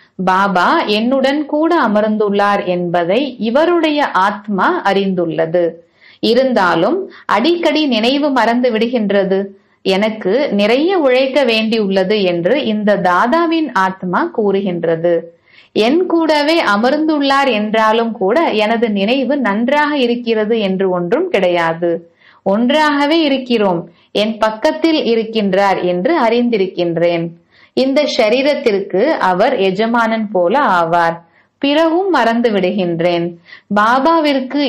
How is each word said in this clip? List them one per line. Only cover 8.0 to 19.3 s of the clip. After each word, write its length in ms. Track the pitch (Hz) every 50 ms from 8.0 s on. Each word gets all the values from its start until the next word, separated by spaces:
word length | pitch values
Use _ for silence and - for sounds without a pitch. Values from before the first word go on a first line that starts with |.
| 220 247 277 285 285 294
மறந்து 420 | 269 254 220 226 233 247 247 247
விடுகின்றது. 720 | 220 220 226 233 254 240 214 196 202 202 190 180 190 190 202 196 - - _ _ _ _
எனக்கு 680 | - 190 185 185 208 220 214 - - 180 196 269 - -
நிறைய 460 | 208 202 202 214 233 269 311 359 403 359
உழைக்க 460 | 294 262 247 254 269 269 254 294 277
வேண்டியுள்ளது 800 | 240 226 220 220 220 226 220 214 190 190 190 190 185 214 214
என்று 440 | 196 180 175 170 170 180 247 302 254
இந்த 320 | 220 214 214 208 208 202 180
தாதாவின் 720 | 175 180 175 180 214 247 285 330 339 330 330 330 311 269 -
ஆத்மா 520 | 190 190 190 190 - - 180 175 226 320
கூறுகின்றது. 1080 | 339 - - 214 202 196 196 196 190 175 170 170 165 165 160 165 175 170 170 170 - - _ _ _ - - - _
என் 340 | - 214 208 233 294 349 370
கூடவே 580 | 349 339 330 330 311 311 294 285 294 330 339 -
அமர்ந்துள்ளார் 880 | - 202 202 226 254 277 302 311 311 311 294 277 277 277 277 277 269
என்றாலும் 600 | 233 208 208 214 208 220 220 220 220 226 233 233
கூட 380 | 220 - 190 185 226 320 339 269
எனது 400 | - 214 208 214 233 226 233 226
நினைவு 480 | 208 196 190 208 254 277 262 226